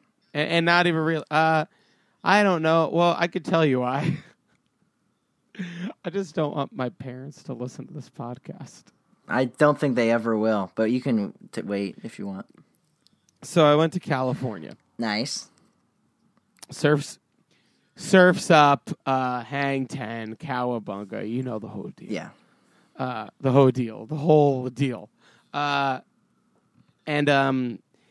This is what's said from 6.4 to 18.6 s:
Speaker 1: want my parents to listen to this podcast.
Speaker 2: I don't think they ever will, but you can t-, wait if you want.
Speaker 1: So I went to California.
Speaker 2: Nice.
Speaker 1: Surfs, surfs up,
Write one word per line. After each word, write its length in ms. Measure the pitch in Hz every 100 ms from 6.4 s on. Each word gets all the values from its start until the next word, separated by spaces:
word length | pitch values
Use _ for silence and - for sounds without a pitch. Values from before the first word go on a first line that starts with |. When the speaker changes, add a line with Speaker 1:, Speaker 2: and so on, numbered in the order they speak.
| 151
Speaker 1:
want 200 | - 139 208
my 140 | 127
parents 520 | - 135 127 135 -
to 100 | -
listen 320 | 120 123 - 127
to 80 |
this 160 | - -
podcast. 760 | - 117 123 - - 117 - _ _ _ _ -
Speaker 2:
I 200 | 120 135
don't 320 | - 147 143
think 180 | 147 123
they 140 | 113
ever 260 | 117 113 110
will, 340 | 110 107 92
but 160 | - 110
you 100 | 123
can 320 | 135 113 101 - -
t-, 100 | -
wait 340 | 95 101 98 -
if 140 | 117 -
you 80 | 98
want. 200 | 95 - _ _ _ _ _ _ _ _ _
Speaker 1:
So 220 | - 170
I 100 | 151
went 200 | 147 160
to 60 | 180
California. 760 | - 135 131 123 127 98 78 - _ -
Speaker 2:
Nice. 500 | 113 104 135 - - _ _ _ _ _ _ _ _ _ _ _ -
Speaker 1:
Surfs, 480 | - 147 147 - - _ _ _ _ _ _ _ -
surfs 540 | - 190 180 185 -
up, 400 | 160